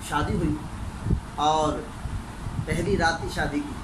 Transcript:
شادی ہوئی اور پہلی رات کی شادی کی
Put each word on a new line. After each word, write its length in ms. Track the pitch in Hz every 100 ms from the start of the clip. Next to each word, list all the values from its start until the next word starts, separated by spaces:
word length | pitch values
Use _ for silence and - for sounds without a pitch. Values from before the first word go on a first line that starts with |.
| -
شادی 240 | 151 151
ہوئی 220 | 202 165 151 - - - - - - - -
اور 360 | 147 156 151 147 113 - - - - - - -
پہلی 320 | - 165 175 190
رات 260 | 165 170
کی 60 | 180
شادی 260 | 170 147 143
کی 120 | 143 -